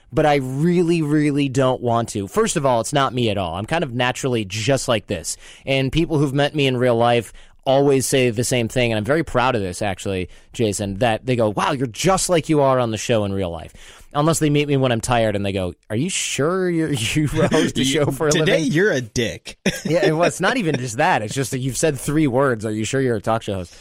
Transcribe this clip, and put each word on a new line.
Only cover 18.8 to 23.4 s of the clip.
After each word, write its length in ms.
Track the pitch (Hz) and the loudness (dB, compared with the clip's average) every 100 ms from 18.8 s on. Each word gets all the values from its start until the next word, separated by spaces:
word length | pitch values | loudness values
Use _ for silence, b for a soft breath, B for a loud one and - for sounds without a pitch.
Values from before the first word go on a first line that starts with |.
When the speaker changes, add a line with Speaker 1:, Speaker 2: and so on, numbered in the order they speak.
| 208 | 2
Speaker 2:
a 80 | 143 | 2
dick. 580 | 117 123 107 - - - | -2 -2 -2 -4 -14 -6
<laughs> 220 | 196 - | -4 -2
Speaker 1:
Yeah, 220 | - 160 160 | 0 2 2
and 100 | 156 | 2
well, 100 | 170 | 0
it's 120 | - | 2
not 160 | 190 254 | 0 0
even 180 | 160 131 | 0 -2
just 200 | 123 113 | -4 0
that. 240 | 170 143 | 2 2
It's 120 | 107 | 0
just 160 | 135 135 | -4 -4
that 80 | 135 | -4
you've 180 | 131 117 | -4 -2
said 220 | 165 135 | 0 -2
three 300 | - 151 147 | -2 0 2
words, 360 | 123 139 113 | 2 2 0
"Are 60 | 110 | -4
you 140 | 107 | -4
sure 160 | 107 135 | -2 0
you're 160 | 131 110 | 0 0
a 40 | |
talk 220 | 113 113 | 0 -2